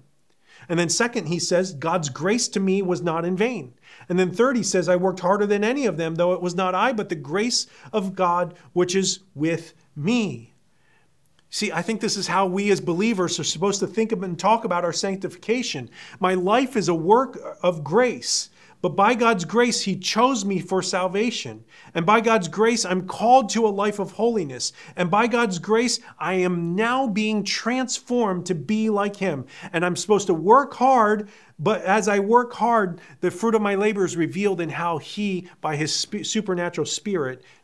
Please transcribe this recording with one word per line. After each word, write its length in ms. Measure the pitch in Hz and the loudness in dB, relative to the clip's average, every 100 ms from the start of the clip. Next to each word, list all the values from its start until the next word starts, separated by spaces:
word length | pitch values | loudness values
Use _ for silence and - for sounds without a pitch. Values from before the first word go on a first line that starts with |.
| _ _ _ _ _ - - | _ _ _ _ _ -16 -4
And 120 | 170 | 0
then 100 | 170 | 0
second, 380 | - 240 247 156 | 0 0 -2 -4
he 120 | 175 | -4
says, 340 | - 180 190 | 0 0 0
"God's 360 | 139 160 180 147 | -4 -2 -2 -4
grace 380 | 127 180 240 - | -4 -2 0 -2
to 100 | 202 | -2
me 220 | 190 196 | 0 0
was 200 | 180 180 | 0 -2
not 220 | 175 160 | -2 -2
in 140 | 170 185 | -2 0
vain." 360 | 233 220 123 _ - - - | -2 -4 -12 _ -20 -16 -4
And 80 | 180 | 0
then 140 | 180 | 0
third, 260 | 185 254 254 | 2 2 2
he 60 | |
says, 260 | - 185 170 | 0 0 2
"I 60 | 180 | 2
worked 240 | 190 180 | 0 0
harder 260 | 175 208 202 | 0 2 2
than 180 | 202 | 0
any 220 | 208 277 233 | 0 0 -2
of 120 | 156 | -2
them, 180 | 165 165 | -4 0
though 180 | 175 | 0
it 80 | 180 | 0
was 140 | 180 175 | -2 -2
not 180 | 185 | 0
I, 200 | 185 240 | 2 0
but 160 | 226 190 | 0 -4
the 60 | 160 | -6
grace 520 | 139 185 240 - - - - | -4 -2 -2 -2 -6 -14 -6
of 220 | 220 190 180 | -4 -4 0
God 400 | 180 175 175 - - | 0 2 -2 -8 -6
which 220 | 175 180 190 | 0 0 0
is 240 | 185 - _ 135 | -2 -4 _ -4
with 400 | 160 160 - _ _ 147 | -2 -2 -8 _ _ -6
me." 540 | 156 240 196 117 117 _ _ _ _ _ _ _ _ _ _ | -2 0 -2 -6 -16 _ _ _ _ _ _ _ _ _ _
See, 220 | - 208 | -6 -4
I 120 | 160 | -2
think 180 | 170 214 | -4 -2
this 160 | 220 196 | -2 -4
is 80 | 170 | 0
how 220 | 180 190 | 0 2
we 240 | 190 202 | 2 2
as 100 | 185 | 2
believers 580 | - 170 226 196 175 165 | 0 0 0 0 -2 -2
are 40 | |
supposed 360 | 143 - 196 196 | -4 -2 -2 -2
to 60 | 185 | -2
think 240 | 220 220 | -2 -2
of 120 | 202 | -2
and 160 | 185 170 | -6 -2
talk 260 | 196 220 214 | 2 2 0
about 180 | 175 | -2
our 100 | 175 | -2
sanctification. 1000 | 165 196 190 185 - - 247 - 143 117 - - - | -2 -4 -4 -8 -8 -4 -2 -2 -8 -10 -16 -18 -2
My 140 | 185 | 0
life 420 | 185 180 233 262 226 | 2 2 2 2 0
is 120 | 170 | 0
a 80 | 170 | 2
work 420 | 160 233 262 - - - | 4 4 4 -6 -14 -2
of 220 | 180 165 | 0 0
grace, 640 | 143 202 247 135 - - - _ - _ | 0 2 2 0 -4 -4 -6 _ -20 _
but 140 | 180 151 | -2 4
by 180 | 208 | 4
God's 320 | 233 233 208 160 | 4 2 2 0
grace, 360 | 220 240 - | 2 2 2
he 140 | 196 185 | -2 -4
chose 480 | - 214 254 247 | -2 2 2 2
me 160 | 196 190 | -2 -4
for 220 | - 190 | -2 -2
salvation. 840 | 185 185 185 196 240 - 123 110 - - - | -2 -2 -2 -2 -2 -4 -10 -14 -20 -20 -8
And 140 | 170 170 | -2 2
by 140 | 226 | 4
God's 260 | 220 226 165 | 4 2 0
grace, 380 | 175 226 226 180 | 2 2 2 0
I'm 220 | 185 185 | -2 -4
called 420 | - 220 262 208 | 0 6 6 4
to 180 | 220 220 | 0 0
a 20 | |
life 300 | 196 208 202 | 2 -2 -2
of 140 | 180 | -6
holiness. 600 | - 233 226 147 123 - - - - | -2 0 0 -4 -6 -8 -10 -10 -4
And 160 | 180 | 0
by 160 | 202 240 | 2 2
God's 320 | 240 233 170 | 2 0 -2
grace, 400 | 190 226 247 - - - | 0 2 2 -2 -8 -8
I 160 | 160 | -4
am 420 | 185 180 175 170 180 | 0 0 0 -2 -2
now 300 | 226 262 269 | 0 0 0
being 380 | 196 214 214 | 0 0 0
transformed 1040 | 208 - 226 254 254 - - 247 208 180 180 | -2 -4 -2 -2 -4 -6 -2 0 0 -2 -4
to 80 | 165 | -4
be 340 | 139 214 220 | -2 0 0
like 280 | 202 202 202 | 0 -2 -2
him. 280 | 190 139 120 - - | -4 -4 -8 -16 -6
And 140 | 165 180 | -2 0
I'm 100 | 175 | 0
supposed 300 | - 208 196 | 2 2 2
to 60 | |
work 400 | 160 175 254 277 | 2 6 6 6
hard, 560 | - 254 262 208 214 208 - - - | 2 4 6 4 2 -4 -16 -20 -4
but 240 | 156 190 | 0 0
as 240 | 175 214 202 | 2 2 2
I 100 | 202 | 2
work 340 | 196 240 240 | 4 4 4
hard, 460 | - 226 226 190 170 - - | -2 2 2 0 -4 -16 -4
the 80 | 180 | -4
fruit 240 | 175 226 | 0 2
of 80 | 220 | 2
my 140 | 202 196 | 2 2
labor 300 | 214 202 175 | 0 2 0
is 120 | 165 | 0
revealed 420 | 151 165 202 175 | -2 0 -2 -2
in 100 | 160 | -4
how 280 | 143 170 160 | -4 -4 -4
he, 500 | - - 208 185 180 - | -6 -6 -4 -4 -8 -8
by 140 | 156 147 | -4 -2
his 180 | 156 | -2
sp-, 320 | - - 208 - | -4 -6 -8 -4
supernatural 600 | 220 202 175 175 175 143 | -4 -2 -4 -4 -4 -4
spirit, 560 | - 208 185 131 127 - _ | -6 -4 -4 -4 -8 -16 _